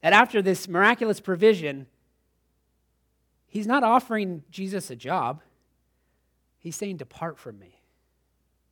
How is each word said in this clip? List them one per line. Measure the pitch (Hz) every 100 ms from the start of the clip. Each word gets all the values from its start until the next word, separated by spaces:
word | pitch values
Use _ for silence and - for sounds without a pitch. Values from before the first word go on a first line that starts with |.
That | 160
after | 202 240 226
this | 190 180 -
miraculous | 175 202 240 226 202
provision, | - 180 214 202 156 139 131 _ _ _ _ _ _ _ _ _ _ _ _ _ _ _ _
he's | 208 208
not | 269
offering | 233 247 247 220 196 170 -
Jesus | - 190 196 -
a | 123
job. | 127 131 123 143 _ _ _ _ _ _ _ _ _ _ _ _
He's | 170 160
saying, | 208 180
"Depart | 127 - 165 151
from | - 104
me, | 92 _ _ _ _ _ _ _ _ _ _